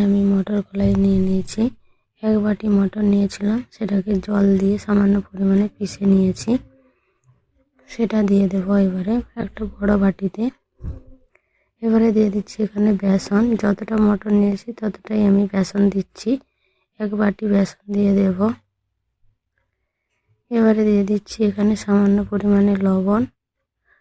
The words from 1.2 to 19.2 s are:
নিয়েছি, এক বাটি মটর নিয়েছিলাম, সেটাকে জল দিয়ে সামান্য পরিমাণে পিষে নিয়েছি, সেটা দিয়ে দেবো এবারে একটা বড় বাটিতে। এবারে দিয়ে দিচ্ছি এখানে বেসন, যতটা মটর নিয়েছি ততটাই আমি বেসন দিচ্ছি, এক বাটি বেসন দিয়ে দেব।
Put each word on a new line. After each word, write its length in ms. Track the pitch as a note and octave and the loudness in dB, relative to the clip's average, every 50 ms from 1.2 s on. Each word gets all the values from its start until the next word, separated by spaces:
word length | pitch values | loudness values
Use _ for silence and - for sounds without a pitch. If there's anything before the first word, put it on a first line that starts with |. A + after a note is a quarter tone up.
নিয়েছি, 420 | F#3 F#2 C3 F#3+ - - - G#3+ A3+ C4 - _ _ _ _ _ _ _ _ - | 0 0 0 -2 -4 -4 -4 -4 -4 -4 -4 _ _ _ _ _ _ _ _ -6
এক 120 | A3 A3 A3 G#3 | -2 0 0 0
বাটি 280 | G#3 G#3+ G#3 G3+ G#3+ G#3+ | 0 -2 -2 -2 -2 0
মটর 360 | G3+ G3 G3 F#3 - G#3+ G#3+ | 2 2 0 0 -2 -2 0
নিয়েছিলাম, 540 | G3+ G3+ G3+ G3+ G3 - - G3+ G3+ A3 B3 B3 - | 2 2 2 0 -2 -4 -4 -4 -2 -2 -4 -6 -10
সেটাকে 420 | _ - A3 F#3 G3+ G3 F3+ G#3 G#3 F#3+ | _ -8 -6 -4 -2 -2 -2 -2 -2 -2
জল 260 | - G#3 G#3 G3+ G3+ G3 G3 F#3+ | -2 -2 0 2 2 2 2 2
দিয়ে 180 | G3 G3 G#3 G#3 | 2 0 -2 -2
সামান্য 360 | - G#3 G#3 G3+ G3+ G3 G3+ G3+ | -2 0 2 2 2 2 2 0
পরিমাণে 460 | G3 - - F#3 G3 G3 G3 G3 G#3 G3+ | -2 -6 -6 -2 0 2 2 2 0 -2
পিষে 360 | - - G#3 F#3+ - - G3+ | -4 -8 -10 -8 -6 -2 0
নিয়েছি, 440 | G3 F#3+ F#3+ F#3+ F#3 F3+ - - A3 A#3+ C4 - - _ _ _ _ _ _ _ _ _ _ _ _ _ _ _ _ _ _ _ _ _ _ _ - | 2 4 4 2 0 -2 -4 -4 -4 -4 -4 -4 -10 _ _ _ _ _ _ _ _ _ _ _ _ _ _ _ _ _ _ _ _ _ _ _ -12
সেটা 280 | - - A#3 G3 A3+ A3 | -6 -4 -4 -2 0 0
দিয়ে 240 | G#3 G3 G3+ G3 G3 F#3 | 2 2 2 2 2 0
দেবো 240 | F#3+ F#3+ F3+ F#3+ G3+ G3+ | -2 -2 -2 0 2 2
এবারে 360 | G3 F#3 F#3 F#3 F3+ G3+ A3+ B3 A#3 - - | 2 0 0 -2 -4 -2 -4 -4 -4 -6 -8
একটা 260 | A#3 A3+ G3+ - - A3 | -10 -10 -8 -8 -10 -10
বড় 260 | G3 - - G3+ G3+ G#3 | -10 -8 -4 -2 0 2
বাটিতে। 480 | G3 G3 G3 F#3 - G3 F#3 - - A3+ C4 - _ _ _ _ - - - - - - - - - _ _ _ _ _ _ _ _ _ _ _ - | 2 2 0 0 -2 -4 -6 -4 -4 -6 -6 -6 _ _ _ _ -14 -12 -12 -12 -14 -16 -20 -20 -20 _ _ _ _ _ _ _ _ _ _ _ -6
এবারে 260 | A3+ A3+ A3 A3+ A3+ A3+ | -2 0 2 2 4 2
দিয়ে 160 | G3+ G#3+ G#3+ G#3 | 2 2 2 0
দিচ্ছি 260 | F#3+ G#3 G3 - - - | 0 -4 -6 -8 -6 -6
এখানে 280 | G#3+ G3 - G#3 G#3 G#3+ G#3 | -6 -4 -2 0 0 0 0
বেসন, 460 | F#3+ G3 G3 F#3+ F#3+ - - G3+ G3+ A#3 A#3+ A3+ | 0 0 0 0 0 0 0 0 0 2 2 0
যতটা 400 | G3 - G3+ G3 - G#3+ - A3 G#3+ | 0 0 -2 -2 -2 -4 -4 0 2
মটর 340 | G#3+ G#3 G#3 G3 - G#3+ | 2 2 2 0 -2 0
নিয়েছি 360 | G#3 G#3 G3+ G3+ G3+ G3 - A#3+ | 0 2 2 2 0 -4 -8 -12
ততটাই 480 | A#3 - A3 G#3 - - - - A3 G#3+ G#3 | -12 -8 -8 -8 -8 -8 -10 -4 -2 0 2
আমি 160 | G3+ G3 G3+ G3+ | 4 4 2 2
বেসন 360 | F#3+ - G3 F#3 - - G3+ G3+ G3 | 0 -2 -4 -4 -2 0 0 0 0
দিচ্ছি, 440 | F#3+ G3 F#3 _ - - - G#3+ C4+ C4+ _ _ _ _ _ _ _ _ _ _ _ - | 0 -2 -6 _ -10 -8 -4 -4 -4 -4 _ _ _ _ _ _ _ _ _ _ _ -8
এক 100 | G#3+ G3+ G#3 | -8 -6 -2
বাটি 300 | G3+ G#3 G#3 G3 - A3 | -2 0 0 -2 -2 -2
বেসন 360 | G#3 G3+ G3 F#3+ - - _ _ G3+ | 0 0 0 0 -2 -4 _ _ -6
দিয়ে 200 | G3+ G3+ G#3 G3+ G3 | -2 0 2 2 2
দেব। 240 | G3 G3 F#3+ F#2 F#2 G#3 A3+ B3 - _ _ _ _ _ _ _ _ _ _ _ _ | 2 2 0 0 0 -2 -2 -2 -6 _ _ _ _ _ _ _ _ _ _ _ _